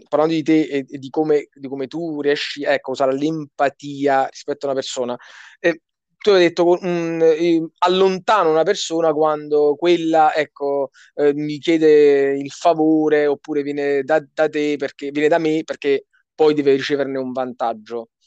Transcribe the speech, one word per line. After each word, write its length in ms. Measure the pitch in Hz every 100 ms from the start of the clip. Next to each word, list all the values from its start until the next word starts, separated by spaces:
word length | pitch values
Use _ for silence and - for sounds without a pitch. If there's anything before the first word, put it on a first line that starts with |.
| _
parlando 260 | 147 156
di 80 | 165
te 180 | 151 160
e, 240 | 147 139 131
e 100 | 143
di 120 | 131
come, 380 | 160 156 147 -
di 160 | _ 139
come 180 | 135 131
tu 340 | 151 170 147
riesci, 420 | 143 147 - 143
ecco, 260 | 143 139 -
a 20 |
usare 180 | 131 135 135
l'empatia 1080 | 147 160 147 _ 139 - 143 143 139 135 135
rispetto 380 | - - 143 139
a 40 |
una 80 | 135
persona, 360 | 135 - 120 123 - - - _
eh, 200 | 170 160 _ _ _ _
tu 100 | -
hai 100 | 190
detto, 360 | 175 170 180 180
mm, 360 | 185 175 165 165
eh, 460 | 165 156 170 165 160 _
allontano 720 | 180 185 190 190 185 214 170
una 140 | 156
persona 480 | 160 202 - 165 165
quando 640 | 147 156 151 147 151 147 143
quella, 580 | 175 170 160 160 156
ecco, 560 | 160 147 _ 143 139 135 - -
eh, 180 | - 147
mi 240 | 143 151 147
chiede 800 | 151 165 156 151 147 139 139 139
il 140 | 139
favore 760 | - 175 165 156 156 156 151 147
oppure 360 | 143 - 147
viene 400 | 143 143 143 143
da, 180 | 131 156 143
da 160 | - 156
te 280 | 151 147 147
perché, 340 | 139 - 143
viene 160 | 147 151
da 100 | 165
me 240 | 160 156
perché 420 | 156 135 147 135 - _ _
poi 200 | _ 156
deve 180 | 151 139
riceverne 440 | 135 135 143 135 135
un 120 | 127
vantaggio. 800 | 127 127 120 120 113 107 117 113 _